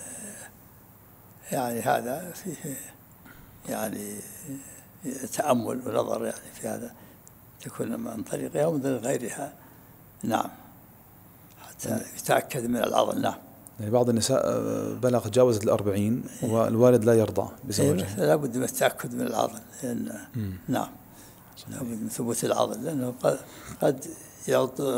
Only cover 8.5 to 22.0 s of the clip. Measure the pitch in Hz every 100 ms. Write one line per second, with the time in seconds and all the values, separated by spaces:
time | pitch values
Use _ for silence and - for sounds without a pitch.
8.5 | 156 160 151 135 123 120 143 123 - 143
9.5 | - - - - - - - - 110 -
10.5 | - - - - - - - - - -
11.5 | - - - - 113 - - - 131 -
12.5 | 135 117 120 104 113 104 101 104 - -
13.5 | - - - 104 120 123 113 107 131 -
14.5 | 117 110 110 107 107 123 120 107 123 127
15.5 | 107 117 107 104 98 104 127 - - 117
16.5 | 113 110 113 123 123 110 113 107 101 -
17.5 | - 139 113 143 175 185 208 151 156 135
18.5 | 123 123 - 135 - 131 123 123 110 120
19.5 | - - - 127 117 - 104 - 117 101
20.5 | 92 - 117 - - - - - - -
21.5 | - - 107 120 110